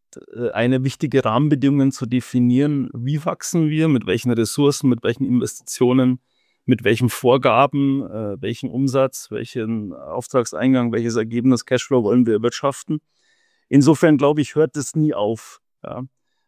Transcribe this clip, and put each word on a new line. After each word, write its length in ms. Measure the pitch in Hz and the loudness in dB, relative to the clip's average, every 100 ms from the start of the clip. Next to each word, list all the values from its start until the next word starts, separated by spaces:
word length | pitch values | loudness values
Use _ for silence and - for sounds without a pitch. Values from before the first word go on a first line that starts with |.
| _ - - | _ -20 -18
äh, 160 | 117 120 | -8 -6
eine 320 | 107 120 131 | -2 0 0
wichtige 420 | 135 - 143 135 | -2 -4 -2 0
Rahmenbedingungen 680 | 120 113 147 143 139 143 135 | 0 2 2 2 2 2 0
zu 140 | - 120 | -2 -4
definieren, 840 | 127 - 127 123 123 147 143 - | -4 -2 0 2 2 2 -2 -6
wie 320 | 117 123 151 | -6 -6 -4
wachsen 460 | 165 - - 175 156 | -4 -8 -4 -2 0
wir, 160 | 156 160 | 0 2
mit 180 | 131 92 | 2 0
welchen 260 | 113 123 | -2 0
Ressourcen, 560 | 117 113 - 143 143 135 | 0 -2 0 0 2 0
mit 160 | 123 | 0
welchen 220 | - 117 110 | -2 -2 0
Investitionen, 920 | 123 107 - - - 123 127 127 127 _ _ _ _ | 0 -2 -8 -8 0 2 4 2 0 _ _ _ _
mit 180 | - 117 | 2 4
welchen 240 | 101 113 123 | 4 2 0
Vorgaben, 960 | - 127 131 127 117 139 143 139 135 | 0 2 4 4 4 2 2 0 -2
äh, 340 | 95 104 107 98 | -6 -8 -8 -8
welchen 300 | 101 120 127 | -8 -8 -6
Umsatz, 600 | 127 135 135 131 - - | -2 0 0 0 -4 -10
welchen 600 | - 117 127 110 113 101 | -10 -8 -8 -6 -6 -8
Auftragseingang, 1000 | 69 69 101 - 131 117 78 127 127 120 | -12 -10 -10 -4 -2 -2 -2 0 2 0
welches 220 | 120 117 113 | -2 -2 -4
Ergebnis, 500 | 113 117 127 120 - | -4 0 0 0 0
Cashflow 360 | 127 - 127 | -4 0 0
wollen 240 | 104 123 117 | 2 2 2
wir 80 | |
erwirtschaften. 640 | 107 117 - 139 - - 151 _ _ _ _ _ _ - | 2 -2 -2 -6 -6 -6 -8 _ _ _ _ _ _ 0
Insofern, 500 | 139 139 147 165 147 | 4 4 4 4 4
glaube 240 | 143 151 | 2 0
ich, 120 | 139 | -2
hört 220 | 147 156 147 | -2 -2 -4
es 180 | 131 | -6
nie 200 | 160 151 | -2 -2
auf, 460 | - 107 113 - - _ _ | -2 -4 -6 -10 -20 _ _
ja, 200 | - 117 135 _ _ _ | -14 -12 -14 _ _ _